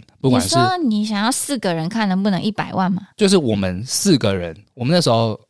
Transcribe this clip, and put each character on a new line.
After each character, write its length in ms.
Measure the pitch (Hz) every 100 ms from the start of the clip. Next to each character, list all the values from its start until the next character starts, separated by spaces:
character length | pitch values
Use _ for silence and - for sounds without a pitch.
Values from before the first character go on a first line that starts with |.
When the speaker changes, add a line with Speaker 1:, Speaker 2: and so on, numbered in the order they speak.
| - _
Speaker 1:
不 120 | 135
管 100 | 180
是 60 | 98
Speaker 2:
你 60 |
说 240 | 339 359 370
你 280 | 294 214 214
想 180 | 202
要 80 | 220
四 240 | 269 - 277
个 120 | 196
人 160 | 170 160
看 220 | 220 208
能 140 | 185
不 80 | 202
能 100 | 180
一 100 | 214
百 220 | 208 -
万 180 | - 185
吗？ 120 | 180 - -
Speaker 1:
就 140 | 202
是 80 | 190
我 180 | 135 104
们 300 | 95 90 123
四 320 | - 202 147
个 160 | 107
人， 220 | 98 87 80 -
我 100 | -
们 120 | 120 175
那 40 |
时 120 | 143
候， 280 | 113 113 104